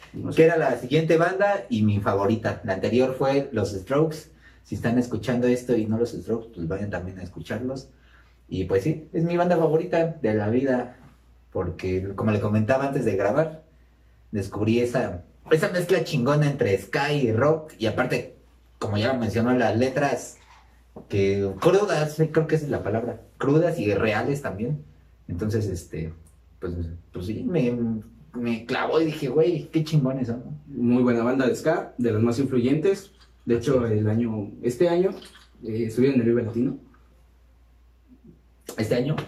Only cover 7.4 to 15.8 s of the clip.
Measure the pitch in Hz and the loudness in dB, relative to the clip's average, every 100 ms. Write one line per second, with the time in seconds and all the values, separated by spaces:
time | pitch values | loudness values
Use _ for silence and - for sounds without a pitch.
7.4 | - 110 127 139 - _ _ - _ _ | -10 -8 -6 -8 -14 _ _ -20 _ _
8.4 | - 92 90 98 156 151 - 175 170 175 | -10 -6 0 0 0 -4 -4 -2 0 2
9.4 | 175 165 151 160 180 170 165 - 113 107 | 2 4 4 2 2 0 0 0 0 0
10.4 | 104 123 131 123 117 - - _ _ _ | 0 0 2 0 -2 -12 -20 _ _ _
11.4 | _ 107 87 - 92 92 98 98 110 104 | _ -6 -6 -4 -4 -2 -4 -2 0 0
12.4 | 104 110 107 131 139 135 110 95 - 147 | 2 0 2 0 0 0 0 0 2 2
13.4 | 160 - - _ _ _ _ _ - 104 | 0 -4 -20 _ _ _ _ _ -8 -6
14.4 | 92 101 107 120 120 131 104 87 - _ | -6 -2 2 2 2 -2 -4 -8 -14 _
15.4 | - 156 202 180 | 0 2 2 -2